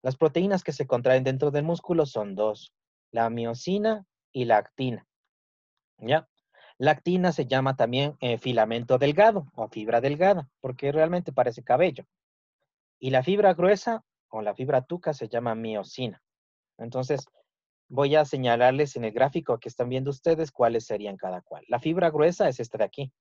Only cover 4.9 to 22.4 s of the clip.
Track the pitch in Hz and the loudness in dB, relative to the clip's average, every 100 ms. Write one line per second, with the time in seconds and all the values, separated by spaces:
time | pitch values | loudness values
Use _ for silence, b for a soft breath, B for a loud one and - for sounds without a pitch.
4.9 | 110 _ _ _ _ _ _ _ _ _ | -4 _ _ _ _ _ _ _ _ _
5.9 | _ 113 156 - _ _ b b b 135 | _ -2 -2 -2 _ _ b b b 0
6.9 | 147 170 185 180 160 127 131 131 135 120 | 2 0 2 2 0 0 0 0 0 0
7.9 | 127 143 147 123 113 131 113 107 117 120 | 0 -2 -4 -4 -2 0 0 2 0 0
8.9 | 127 139 151 220 202 143 - 107 113 107 | 2 2 6 4 4 -8 -10 -8 -6 0
9.9 | 117 135 147 190 190 139 _ 127 127 139 | 0 0 2 2 2 -4 _ -10 -6 -4
10.9 | 151 160 180 175 135 143 - - 127 180 | 0 0 0 -4 0 0 -2 0 2 2
11.9 | 143 - _ _ _ _ _ _ _ _ | 0 -18 _ _ _ _ _ _ _ _
12.9 | _ 131 131 131 202 202 165 180 202 - | _ 0 0 2 4 4 4 2 2 0
13.9 | 226 _ _ _ 110 107 101 131 135 127 | -6 _ _ _ -6 -6 -6 -2 -2 -2
14.9 | 175 170 143 113 117 120 113 113 107 95 | -6 -6 -6 -6 -4 -4 -4 -6 -6 -8
15.9 | - 123 - _ _ _ _ _ _ 117 | -8 -8 -8 _ _ _ _ _ _ -8
16.9 | 127 131 139 - _ _ _ _ _ _ | -8 -4 -4 -6 _ _ _ _ _ _
17.9 | 127 143 156 143 139 123 117 123 135 143 | -2 4 4 2 0 0 4 4 4 -2
18.9 | 127 113 113 139 165 143 113 147 - 123 | -2 -6 0 0 0 -4 -4 -6 -6 -4
19.9 | 131 135 139 170 160 156 - 117 117 - | -2 -4 -4 -2 0 -2 2 2 2 -4
20.9 | 107 104 95 92 90 _ 87 - 120 156 | -6 -6 -8 -8 -10 _ -18 -6 -4 -2
21.9 | 170 170 151 160 175 | 0 0 4 2 2